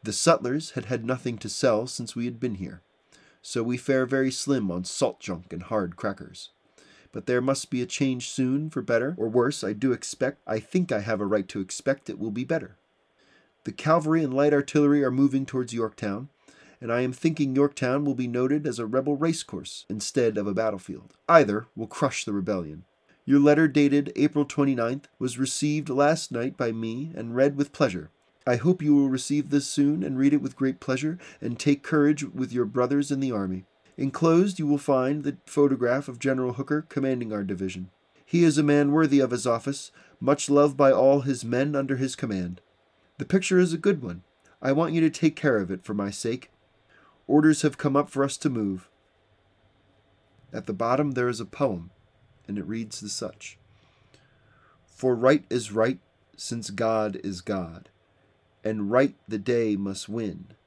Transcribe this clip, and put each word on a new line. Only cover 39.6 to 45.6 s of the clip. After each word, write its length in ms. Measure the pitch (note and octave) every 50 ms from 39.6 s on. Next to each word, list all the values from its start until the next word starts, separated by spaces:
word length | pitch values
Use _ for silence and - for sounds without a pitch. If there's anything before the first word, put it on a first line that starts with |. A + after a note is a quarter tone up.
| - C#3 C#3 - - - _ - - _ _ _
much 320 | - B2+ C#3+ - - -
loved 260 | C#3+ C#3+ C#3+ D3 C#3
by 140 | C3 D3 C3+
all 300 | C3 F2+ B2 C3+ C#3 C#3+
his 240 | B2 C#3 C#3 A#2+ -
men 320 | A2+ A#2+ B2 C3+ C#3+ D3
under 180 | C#3+ C3+ C3+ C#3
his 220 | B2 C3+ C3 -
command. 440 | - - A#2 G#2 F#2+ F2+ F2 F2+ - _ _ _ _ _ _ _ _ _ _ _ _
The 60 | -
picture 360 | - - F#3+ F#3+ - F#3 F3+
is 120 | F#3 F3+ D#3+
a 60 | E3
good 240 | E3 G3+ G3 D3+ B2
one. 220 | F#2+ F2 F2 - _ _ _ _ _ _ _
I 120 | - C3 C#3
want 220 | D3 E3 D#3+ D3+
you 60 | E3+ D#3+
to 80 | D#3
take 260 | D3 - - D#3+ D3
care 220 | - - D3+ B2
of 120 | G#2+